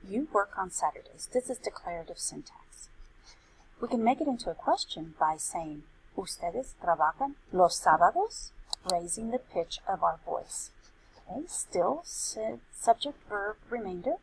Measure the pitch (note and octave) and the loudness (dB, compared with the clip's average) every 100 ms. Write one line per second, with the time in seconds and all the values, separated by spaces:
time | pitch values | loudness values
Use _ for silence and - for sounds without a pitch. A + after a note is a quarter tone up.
0 | F#3+ G#3 D#4 G#3 G3+ - F#3 - D#3 - | -4 -4 0 0 0 -2 -6 -2 -4 -4
1 | - - - B3+ B3 B3 - - - E3+ | -18 -16 -2 -2 -2 -6 -6 -8 -8 -8
2 | E3 E3+ - - - - - - - - | -8 -8 -8 -8 -14 -20 -20 -20 -20 -20
3 | - - - - _ - - - A#3+ A#3+ | -20 -20 -20 -20 _ -20 -20 -10 -2 2
4 | A3 C4 D4+ A#3+ F#3+ E3 - F#4 - - | 4 4 2 0 -4 -4 0 0 0 -8
5 | E3 D#3 D#3 D#3 - F3 D#3+ D3 D3+ - | -10 0 0 0 -4 -6 -6 -10 -14 -20
6 | - - F#3 - F3 G3+ C4 - F3 D#3+ | -12 -10 -8 -6 -4 -4 -6 -4 2 4
7 | D#3 - C#4 C#4+ - F#3 F3 - - D#3+ | 4 2 -4 -4 -6 6 6 6 6 8
8 | F3 E4+ A4 - - - - - F#3 F3+ | 8 6 0 -2 -14 -16 -10 -10 0 0
9 | F3 A3 A3+ B3 - F#3 E3 - - F#3+ | 0 -4 -2 -4 -2 -4 -4 -6 -4 2
10 | E3+ D#3+ - D#3 - - - - - _ | 2 0 -4 -6 -6 -12 -12 -16 -20 _
11 | - - - G3+ F4 - - F#3 F3 D4 | -20 -20 -10 -8 -6 -8 -4 2 2 0
12 | - - - A3 A3 A#3 - - - A3+ | -6 -8 -8 -6 -6 -8 -14 -4 4 4
13 | C#4+ - - G#3 G3+ G#3+ - A#3 G3+ F3+ | 2 -8 -6 -4 -4 -6 -8 -6 -4 -4
14 | A3+ F4+ | -2 -2